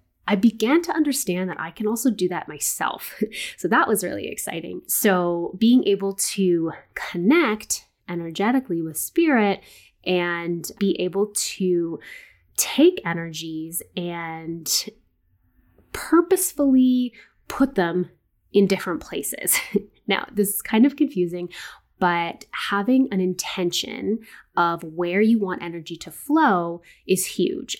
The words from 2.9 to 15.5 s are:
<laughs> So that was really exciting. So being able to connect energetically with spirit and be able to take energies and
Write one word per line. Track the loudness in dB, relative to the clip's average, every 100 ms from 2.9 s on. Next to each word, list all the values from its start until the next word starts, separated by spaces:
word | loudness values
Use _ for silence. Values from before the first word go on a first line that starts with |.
| -6 -12 -6
<laughs> | -6 -6 -10 -6
So | 0
that | 2 2
was | 0
really | -2 -6 -8
exciting. | -8 -8 -8 -10 -12 -6
So | 0 2 2 2 0 -4 2
being | 6 6 4
able | 0 0
to | -4 -6 0 2 2 0 -6 -14
connect | -12 -8 -2 4 4 4 0 -4 -8 -8 _ -10
energetically | -8 -6 -2 2 2 0 -4
with | -4 -6
spirit | -4 2 4 4 4 0 -6 -20 _ _
and | -2 0 0 -4 -4 -6 -6 -2
be | 0 0
able | -2 0 -2
to | -2 -6 -2 0 0 0 -6 -12 -20 -20 _ _ -6
take | -4 4 4 4
energies | -2 -4 -6 -10 -8 -8 -8 -10 -10 -8
and | -6 -6 -8 -10 -8 -8 -4 -4 -4 -14 _ _ _ _ _